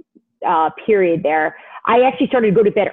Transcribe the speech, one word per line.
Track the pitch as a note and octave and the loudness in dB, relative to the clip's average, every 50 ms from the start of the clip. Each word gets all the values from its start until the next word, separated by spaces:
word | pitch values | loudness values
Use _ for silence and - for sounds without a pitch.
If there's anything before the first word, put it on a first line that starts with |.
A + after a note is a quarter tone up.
| - _ _ _ _ _ _ _ - | -20 _ _ _ _ _ _ _ -4
uh, | - F3 D#3+ D#3+ D#3 - - - | -2 0 0 0 -2 -4 -6 -2
period | - G#3+ G3 F#3 E3+ E3 E3 | 0 0 2 2 0 0 -2
there. | - D3 D#3 D#3 D#3 D#3+ - - - - - - - | -2 -2 -2 -2 -2 -4 -6 -10 -18 -20 -20 -8 -4
I | - A#3 B3 | 0 2 2
actually | B3+ C4 B3+ - C#4 - | 2 2 0 -2 -2 -2
started | C4+ B3 A3+ G#3 | 0 0 0 2
to | |
go | F3+ A3+ G#3+ | 2 2 2
to | - | 2
bed | - G#3 F#3 - | 0 0 -2 -2